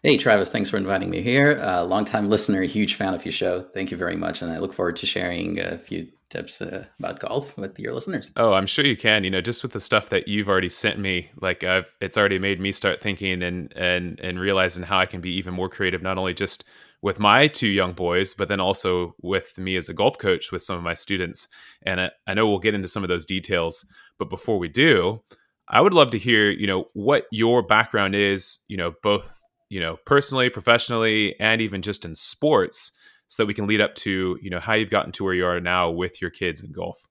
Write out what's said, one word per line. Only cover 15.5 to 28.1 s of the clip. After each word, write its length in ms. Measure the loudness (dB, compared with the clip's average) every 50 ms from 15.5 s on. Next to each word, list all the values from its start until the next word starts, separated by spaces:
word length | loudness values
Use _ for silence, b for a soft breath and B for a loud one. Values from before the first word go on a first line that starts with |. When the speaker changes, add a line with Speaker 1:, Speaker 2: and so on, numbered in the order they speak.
| -6
Speaker 2:
more 140 | -6 -6
creative, 340 | -6 -4 -2 -2 -2 -2 -2
not 160 | -4 -4 -4
only 160 | -2 -2 -4 -2
just 300 | -4 -4 -4 -4 -8 -8 b b b b b b b
with 180 | -4 -4 -2 2
my 280 | 6 6 8 8 6
two 200 | 4 2 0 -2
young 240 | 0 2 2 0 0
boys, 420 | -2 -4 -2 0 2 2 0 -2 -2
but 140 | -6 -4
then 140 | -2 -2 0
also 540 | 0 0 0 0 0 0 0 0 -2 -4 -8 _
with 360 | -6 -4 -4 -4 -4 -6 _
me 180 | -10 -6 -4 -4
as 140 | -4 -4 -6
a 40 | -2
golf 240 | 2 2 2 2
coach 320 | 0 0 0 0 0 -2 -8
with 120 | -8 -8
some 160 | -6 -6 -6
of 60 | -6 -4
my 100 | -6 -6
students. 560 | -6 -4 -4 -4 -4 -4 -6 -6 -10 -12 B B B B B B B
And 180 | _ -4 -2 -2
I, 120 | -2 -4 -6 _ _
I 100 | -4 0
know 120 | 2 2
we'll 120 | 2 2 2
get 140 | 2 0 0
into 140 | 0 -4
some 160 | -4 -4 -4 -2
of 60 | -2
those 160 | -2 -2 -2
details, 600 | -4 -6 -6 -4 -2 -2 0 0 -2 -4 -6 -8 b b b b b b
but 120 | _ -8 -8
before 300 | -8 -10 -4 -2 -2 -2
we 100 | -2 -2
do, 540 | 2 4 4 6 6 4 4 0 -2 -4 _ b b b b b b _ _
I 140 | 2 4 6
would 120 | 6 8 8
love 180 | 8 6 6
to 60 | 4
hear, 320 | -2 2 4 4 6 6 4
you 180 | 2 0 -2
know, 180 | 0 0 -2 -2 _ _
what 320 | -4 0 2 2 2 2 -2 0
your 300 | 2 4 4 4 4 4
background 520 | 4 4 4 4 4 2 0 0 2